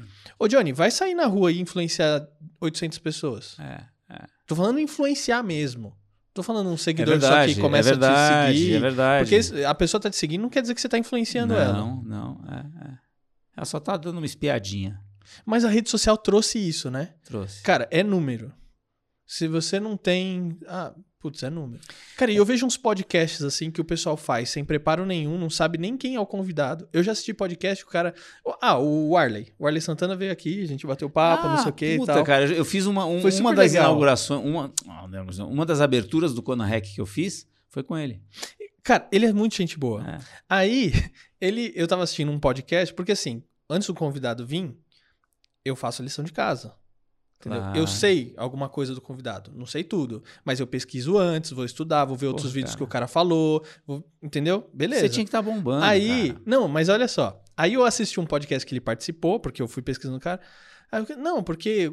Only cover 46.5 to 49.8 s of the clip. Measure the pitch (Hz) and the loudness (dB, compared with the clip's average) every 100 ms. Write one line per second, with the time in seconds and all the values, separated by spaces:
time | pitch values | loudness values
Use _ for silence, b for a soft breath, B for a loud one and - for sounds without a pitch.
46.5 | 135 107 - _ _ _ _ _ _ - | -4 -8 -20 _ _ _ _ _ _ -8
47.5 | 117 95 98 165 196 202 175 123 - 123 | -6 -4 -2 -2 2 2 2 0 -8 -8
48.5 | 135 135 - 131 127 - 131 123 98 98 | -6 -8 -6 -6 -8 -14 -14 -12 -12 -14
49.5 | - 123 147 | -16 -10 -8